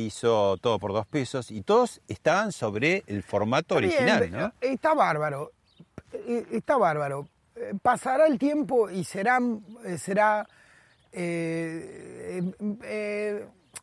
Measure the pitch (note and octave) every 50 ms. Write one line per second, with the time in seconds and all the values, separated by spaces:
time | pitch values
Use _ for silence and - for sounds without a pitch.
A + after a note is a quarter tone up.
0 | A2+ G#2+ - - - A#2 A2+ G#2+ G2+ G2 F#2+ F2+ - B2 A2 G2 F#2+ G2+ G2 A2
1 | G#2+ - - D3+ B2+ - - C3 A#2 - A2 G#2+ G2 - G3+ A#3+ B3+ A3 - -
2 | _ - G#2+ - - D#3 E3 F#3+ A3 G#3 E3 - A#2+ G#2+ G2+ G#2+ B2+ D#3 F#3 G3
3 | - - G2+ G2+ - - - G2+ G#2 A2 B2+ D#3 E3 - F#3+ D3 A#2+ F#3 E4+ D4
4 | B3+ - - A2+ G2 E2+ F2+ A#2+ E3+ A3+ - - - C4 C4+ - - D#4 D#4+ C#4+
5 | G3 F3 D#3+ D3+ D3+ D3+ C#3 C3+ D3+ - - _ _ _ _ - F3 _ - -
6 | - _ - B3+ - A#3+ A#3+ A#3 G3 - A3+ A3 - - D4 B3+ - E3+ D3+ D3+
7 | D3 C#3 C#3 C#3 C#3+ - _ _ _ _ - A#3 A#3+ G#3 G#3 F#3+ - B3 A#3+ -
8 | - C4 C4 C#4 D#4 D#4+ C#4 - C4+ C#4+ D4 D4+ C4+ F3 C4+ A#3+ G#3+ F#3 F3+ F#3+
9 | E3 - - G3 G3 A#3+ B3 B3+ B3 B3 A3+ G#3 G#3 - A3 A#3+ A3+ G3 F3+ D#3
10 | - F#3 G3 G#3 G#3+ G#3+ G#3+ G#3+ G#3 - _ _ _ _ - - _ _ _ _
11 | _ _ - F#3 F3 E3+ E3+ E3 E3 E3 E3 E3 E3 D#3+ E3 E3 E3 - - -
12 | - F3+ F#3 - F3+ F3+ F3+ F#3 F3 F#3 F#3 - G3+ G#3 G#3 A#3 A#3 A3 G#3+ G#3+
13 | G#3 G#3 G#3 G#3 G#3 G#3 G#3 G#3 G#3 G3 - _ _ _ - -